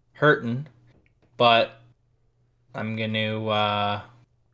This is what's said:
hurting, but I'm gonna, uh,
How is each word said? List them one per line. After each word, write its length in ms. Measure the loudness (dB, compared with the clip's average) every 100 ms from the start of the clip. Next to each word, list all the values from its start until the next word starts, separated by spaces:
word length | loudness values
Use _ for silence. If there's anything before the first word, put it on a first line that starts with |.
| _
hurting, 560 | 0 2 2 -2 -8 -10 _ _ _ _ _ _ 0
but 420 | 4 4 2 -6 _ _ _ _ _ _ _ _ _
I'm 200 | -10 -8 -6
gonna, 500 | -4 -4 -4 -4 -2
uh, 560 | 0 0 0 -2 -4 -10 _ _ _ _